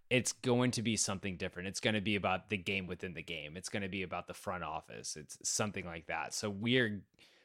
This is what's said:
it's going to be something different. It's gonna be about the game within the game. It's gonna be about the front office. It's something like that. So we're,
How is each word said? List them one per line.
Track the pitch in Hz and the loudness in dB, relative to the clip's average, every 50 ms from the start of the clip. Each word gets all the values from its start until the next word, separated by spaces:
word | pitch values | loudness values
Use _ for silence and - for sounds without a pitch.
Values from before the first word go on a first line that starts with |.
| - - | -2 2
it's | 123 127 110 - | 2 2 2 2
going | - - - 127 120 123 127 127 | -2 0 2 4 6 6 6 4
to | - 123 | 4 2
be | 107 117 110 | 2 2 2
something | 98 - - 98 92 - 101 90 | 2 2 0 0 -2 -2 -4 -4
different. | 82 98 87 - 87 87 98 | -2 -4 -4 -4 -4 -6 -6
It's | 90 - | -2 0
gonna | - 120 107 107 | 2 4 4 4
be | 92 113 104 | 4 2 2
about | 101 90 98 92 95 - - | 4 4 2 2 0 0 0
the | 107 | -2
game | 95 87 - 98 98 92 | -2 0 0 -2 0 -2
within | 87 90 - - 92 | -4 -4 -6 -6 -6
the | 80 82 | -6 -6
game. | 82 - 85 78 73 76 78 90 | -6 -6 -6 -6 -6 -8 -8 -8
It's | - - | -6 -4
gonna | - 107 98 95 | -4 -4 -2 -2
be | 92 98 | -2 -4
about | 92 85 90 87 90 | -4 -4 -4 -6 -6
the | - | -8
front | 90 - - 104 92 90 82 | -10 -8 -6 -4 -4 -2 -2
office. | 76 78 80 - - 57 57 - - - | -4 -4 -6 -6 -8 -12 -10 -8 -8 -8
It's | 78 76 - - - | -8 -10 -12 -12 -6
something | - - - - 110 104 90 98 90 | -2 0 2 2 0 0 -2 -4 -6
like | 87 82 82 - | -6 -8 -8 -6
that. | - 82 80 71 - | -4 -4 -4 -4 -4
So | - - - 107 | -4 -2 -2 -2
we're, | 101 98 110 117 123 131 123 107 104 95 - _ _ _ - - _ _ | -2 0 4 6 6 6 6 4 0 -2 -6 _ _ _ -20 -20 _ _